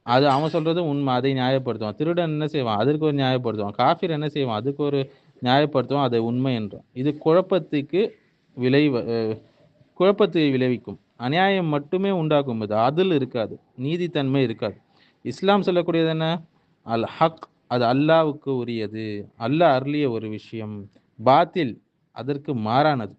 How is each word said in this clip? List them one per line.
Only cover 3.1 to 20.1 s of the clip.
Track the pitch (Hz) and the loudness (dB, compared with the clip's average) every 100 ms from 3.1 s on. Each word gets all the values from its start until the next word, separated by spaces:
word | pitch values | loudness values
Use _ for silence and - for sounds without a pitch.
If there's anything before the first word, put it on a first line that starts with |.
| 143 | 0
நியாயப்படுத்துவான். | 131 127 120 107 101 104 | 0 0 -2 -4 -6 2
காஃபிர் | 127 170 180 | 2 2 -2
என்ன | 151 151 | -2 -4
செய்வான்? | 147 131 107 | -2 -2 -2
அதுக்கு | 127 139 | -4 -2
ஒரு | 147 139 135 - _ _ | -2 -2 -4 -10 _ _
நியாயப்படுத்துவான், | 123 135 151 139 120 139 | 2 2 2 0 -2 -2
அதை | 135 117 | 0 0
உண்மை | 117 123 135 120 | 0 -2 -2 -2
என்றான். | 104 - _ | -6 -12 _
இது | 123 143 147 160 | -4 -4 -2 2
குழப்பத்துக்கு | 170 185 190 - 151 143 175 233 - _ _ _ - | 2 2 -2 -2 -4 -2 -2 -2 -6 _ _ _ -4
விளைவ-, | 123 139 151 123 107 117 110 | 2 4 4 0 -2 -2 -2
அ, | 110 _ _ _ _ _ | -6 _ _ _ _ _
குழப்பத்தை | - 185 202 202 165 151 | 2 2 4 2 2 0
விளைவிக்கும், | 131 127 117 - 95 _ _ | 2 0 -2 -6 -16 _ _
அநியாயம் | 123 160 196 196 170 | -2 0 2 2 0
மட்டுமே | 147 147 185 196 | -2 -2 -2 0
உண்டாக்கும். | 190 156 147 139 113 | 0 2 2 0 -4
இது | 107 104 | -2 0
அதில் | 117 156 190 | 2 2 0
இருக்காது, | 151 127 123 101 107 _ - | 0 -2 -4 -6 -8 _ -8
நீதித்தன்மை | 135 170 175 156 135 135 | -6 -4 -4 -2 0 2
இருக்காது. | 123 110 110 95 _ _ _ _ | 2 0 -8 -8 _ _ _ _
இஸ்லாம் | 123 127 190 202 | -10 -2 2 2
சொல்லக்கூடியது | 180 175 175 165 160 | 2 0 0 0 0
என்ன? | 160 160 170 - _ _ _ | 0 -2 -4 -8 _ _ _
அல் | - 117 | -4 -4
ஹக், | 107 - 160 - - _ _ | -4 0 0 0 -20 _ _
அது | 123 117 | 0 2
அல்லாஹ்வுக்கு | 131 151 160 160 143 139 | 2 4 4 4 -2 -4
உரியது, | 131 120 117 104 110 110 104 101 _ | -4 -4 -6 -6 -6 -8 -8 -12 _
அல்லாஹ் | 117 151 170 | -2 4 4
அருளிய | 131 135 147 | 4 0 -2
ஒரு | 143 | -2